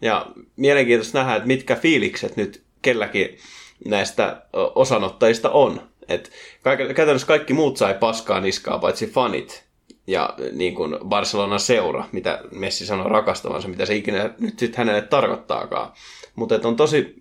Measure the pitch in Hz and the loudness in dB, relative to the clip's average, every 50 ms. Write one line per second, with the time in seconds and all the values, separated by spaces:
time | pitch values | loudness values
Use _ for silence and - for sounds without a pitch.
0 | - 113 107 92 - - - - - _ _ - 131 139 143 143 131 120 120 113 | -2 0 0 0 -2 -6 -12 -20 -20 _ _ 0 2 4 4 4 6 4 4 4
1 | 107 110 - 143 127 131 117 107 104 123 135 131 135 - 123 117 - 165 160 131 | 2 0 -2 0 0 0 0 0 0 0 0 0 0 -2 -2 2 2 2 4 4
2 | 107 98 - - - - - - 104 95 - - _ _ _ _ - 131 123 113 | 2 0 -2 -4 -6 -6 -4 -4 -4 -4 -6 -12 _ _ _ _ 0 0 0 0
3 | 104 101 - 101 92 - - - - - - - - - - _ - - 104 101 | 0 -2 -2 -2 -2 -2 -4 -10 -20 -20 -20 -20 -20 -20 -20 _ -6 -2 0 0
4 | 95 - - - 107 92 - - - _ - - 92 - - - 131 131 131 110 | 0 0 0 0 0 0 -2 -6 -12 _ -2 -2 -2 2 2 2 2 4 2 2
5 | 98 92 - - 120 113 117 113 - - - 143 139 110 85 - - - _ _ | 0 -2 0 2 4 4 4 4 2 2 4 4 4 4 2 -2 -10 -16 _ _
6 | - - - - - - - - - - - _ - 135 135 135 135 135 135 151 | -6 -4 -4 -4 -4 -8 -20 -20 -20 -20 -16 _ -2 0 0 0 -2 -2 0 2
7 | 160 151 143 131 - - 160 151 147 - 131 151 156 139 - - 113 98 98 98 | 4 4 2 2 2 2 2 2 2 0 0 2 2 2 2 2 2 0 2 2
8 | - 113 113 - - - 98 95 98 95 92 - - - - 95 87 - - - | 0 0 0 -2 -2 -2 -2 0 0 -2 -2 -4 -4 -4 -4 0 0 -2 -2 -2
9 | 113 104 - 135 127 113 92 65 - - - - - _ _ _ _ - - _ | -4 -2 0 0 0 0 0 -4 -6 -10 -14 -20 -20 _ _ _ _ -20 -20 _
10 | _ - 92 87 73 55 - - 65 65 - 71 90 90 - - 82 78 76 - | _ -4 -2 0 -2 -2 -4 -6 -10 -8 -4 -4 -4 -2 -2 -4 -4 -6 -6 -8
11 | - - 113 120 95 - - 104 101 98 104 98 - - 123 110 92 80 73 - | -6 -4 -2 -2 -2 -2 -2 -2 -2 -2 -2 -2 0 2 2 2 2 0 -2 -4
12 | - - - 95 - 92 80 - - - - 95 98 95 - - 87 - 104 95 | -6 -8 -8 -6 -4 -4 -4 -4 -8 -12 -10 -8 -6 -6 -6 -6 -6 -4 -4 -2
13 | 92 101 107 107 107 113 92 - - - - - 92 98 90 95 95 92 104 104 | 0 0 2 2 2 0 -2 -4 -6 -6 -6 -6 -6 -6 -6 -4 -2 -2 -2 -2
14 | 101 107 104 92 104 110 - - 233 214 - - 123 113 - - 120 110 104 104 | -2 -2 -2 -2 -2 -4 -4 -6 -6 -6 -4 -4 -4 -4 -2 0 0 2 2 0
15 | 104 - 156 139 123 101 - - - - - - - - - - - - - - | 0 2 2 2 2 2 0 -4 -6 -4 -4 -4 -4 -4 -4 -6 -6 -6 -10 -18
16 | - - - - - - _ - 117 - 113 107 110 117 117 117 151 151 151 147 | -20 -20 -20 -20 -20 -16 _ -6 -2 0 0 2 2 0 2 2 2 4 4 2
17 | 113 - - - | 0 -2 -6 -18